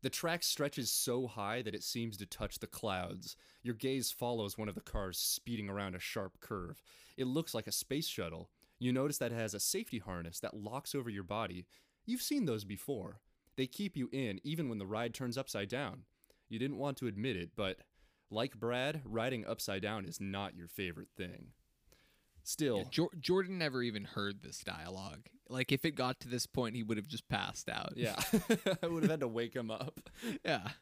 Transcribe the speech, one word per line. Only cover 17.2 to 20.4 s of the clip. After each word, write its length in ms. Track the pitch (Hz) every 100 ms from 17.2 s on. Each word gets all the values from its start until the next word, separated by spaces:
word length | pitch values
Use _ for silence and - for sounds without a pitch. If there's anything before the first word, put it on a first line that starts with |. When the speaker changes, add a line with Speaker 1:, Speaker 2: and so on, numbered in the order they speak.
| 120 98
Speaker 1:
it, 140 | 85
but 260 | - 98 92 - _ - _ _
like 240 | 107 117 110
Brad, 440 | 113 123 135 156
riding 400 | 127 110 117 127
upside 380 | - 107 - 98
down 240 | 101 107 101
is 120 | 165
not 380 | 98 98